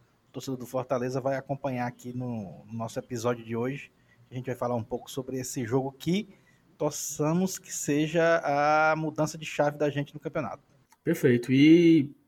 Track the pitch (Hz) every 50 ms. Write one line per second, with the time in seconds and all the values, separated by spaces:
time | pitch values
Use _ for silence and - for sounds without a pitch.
0 | _ _ _ _ _ _ - 135 - 135 135 123 120 - - 127 123 - 139 123
1 | 123 127 127 135 120 135 135 135 135 - 139 - - 139 127 123 123 123 123 -
2 | - 123 123 127 127 123 120 113 101 87 80 - - 104 113 117 113 113 - 135
3 | 123 - 127 117 110 120 123 117 113 113 117 113 120 131 143 139 - - _ _
4 | _ _ _ _ _ _ 120 127 123 - 120 - 123 120 123 117 113 - 127 120
5 | - - - 139 127 - 127 131 123 - - 143 123 107 123 135 131 135 - -
6 | - 156 175 208 - - - _ _ _ _ _ _ _ _ - 151 151 147 -
7 | - - - - 147 151 160 180 190 190 - - - - - - - - 143 147
8 | 156 156 156 170 165 165 165 165 - 151 143 143 147 151 151 156 156 156 156 156
9 | 160 156 151 - 156 156 - 160 156 - - - 147 147 147 147 151 147 123 143
10 | 143 - - 147 - 160 - 165 143 107 - - _ _ _ _ _ _ _ _
11 | _ 151 170 - - 135 120 120 120 - 127 135 143 156 165 175 170 165 160 160
12 | 135 143 - - _